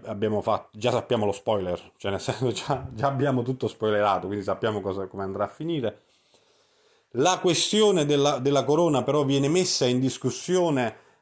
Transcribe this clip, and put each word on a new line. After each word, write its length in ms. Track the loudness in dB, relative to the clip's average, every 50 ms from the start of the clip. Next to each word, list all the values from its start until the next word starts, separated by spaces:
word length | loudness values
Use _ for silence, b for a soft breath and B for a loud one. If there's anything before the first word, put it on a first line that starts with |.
| -8
abbiamo 380 | -10 -6 -4 -2 -2 -2 0
fatto, 360 | 0 0 -2 -2 -4 -8 -8
già 140 | -4 -2 0
sappiamo 340 | 0 0 0 0 0 0 2
lo 60 | 0
spoiler, 640 | -2 -2 -2 -2 -2 0 -2 -4 -4 -6 -8 -12 _
cioè 140 | -8 -4 -4
nel 100 | -4 -2
senso 300 | -4 -4 -4 -2 -2 -2
già, 360 | -2 -2 -4 -4 -4 -4 -6 -8 -6
già 140 | -4 -2
abbiamo 340 | -2 0 0 0 0 0 0
tutto 260 | -2 -2 -4 -4 -4
spoilerato, 600 | -6 -4 -2 0 0 2 2 2 2 2 0 -2
quindi 160 | -4 -6 -4 -4
sappiamo 360 | -4 -4 -2 -2 -2 -2 -2
cosa, 260 | -4 -4 -4 -6 -8
come 160 | -8 -8 -8 -8
andrà 220 | -6 -4 -4 -4
a 20 |
finire. 560 | -4 -6 -6 -6 -4 -4 -2 -2 -4 -4 -8 b b b b b b b b b b b b b b b b b b b b b b -2
La 260 | 0 2 2 2 2
questione 640 | 2 2 2 2 2 2 4 4 4 4 4 4 2
della, 320 | 2 2 2 2 2 2
della 260 | 0 0 2 2 2 2
corona 380 | 2 2 4 4 4 2 2
però 240 | 2 2 0 2 2
viene 220 | 2 2 2 2
messa 400 | 2 2 2 2 0 0 0 2
in 120 | 2 2 2
discussione 960 | 0 0 -2 -2 -4 -4 -4 -4 -2 0 0 2 2 2 2 0 0 -2 b b b b b b